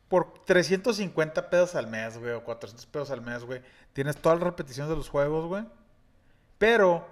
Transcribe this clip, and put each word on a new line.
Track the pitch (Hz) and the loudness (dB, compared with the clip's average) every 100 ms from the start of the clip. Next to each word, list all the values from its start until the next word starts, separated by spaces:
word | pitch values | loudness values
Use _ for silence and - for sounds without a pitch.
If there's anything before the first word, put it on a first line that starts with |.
| _ | _
por | 180 170 - | 0 0 -4
trescientos | - 185 156 185 240 208 | 2 4 4 0 0 -2
cincuenta | 185 160 156 180 - | -2 -2 -2 -2 0
pesos | 175 175 | 2 2
al | 165 113 | 0 -6
mes, | 113 113 113 | -6 -8 -8
güey, | 120 | -8
o | 117 | -8
cuatrocientos | 117 113 107 110 - | -8 -10 -12 -18 -12
pesos | 147 139 | -10 -8
al | 123 | -8
mes, | 120 120 | -8 -10
güey, | 120 131 - _ _ | -10 -12 -14 _ _
tienes | - 139 143 | -6 -4 0
todas | 165 170 | 2 2
las | 175 | 0
repeticiones | 175 139 127 151 | -4 -8 -8 -6
de | 156 | -6
los | - | -2
juegos, | 143 143 156 170 | -2 0 -2 -4
güey. | 196 220 - _ _ _ _ _ _ _ - | -6 -8 -16 _ _ _ _ _ _ _ 2
Pero | 220 226 185 170 - | 4 6 6 4 -4